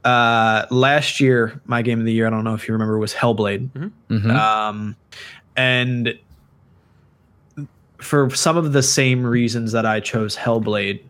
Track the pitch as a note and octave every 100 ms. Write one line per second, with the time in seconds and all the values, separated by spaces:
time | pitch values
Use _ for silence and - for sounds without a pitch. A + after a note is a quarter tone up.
0 | B2 B2 A#2 A#2 A2+ A2 - B2+ C3+ D3
1 | C#3+ - C3+ B2 A2+ - - A#2+ A#2 A#2
2 | A2+ A2+ A2+ A2 A2 A2 - A2 A2 A2
3 | G#2+ - A#2+ A2 G2+ G2+ B2+ C3+ F#3+ -
4 | _ A2 G#2 A#2 A2 G#2+ G#2+ G#2 G#2+ -
5 | _ - - - _ - B2+ B2 B2 B2
6 | A#2 - _ - _ _ _ _ _ _
7 | _ _ _ _ _ - C#3+ _ _ -
8 | - D3 C3+ - E3+ E3 D#3 C#3 C3 -
9 | C3 B2+ B2 A#2+ A#2 A#2 A2+ A2+ A2 A2
10 | G#2+ A2+ G#2+ - A#2+ A2+ G#2+ G#2 G2+ G2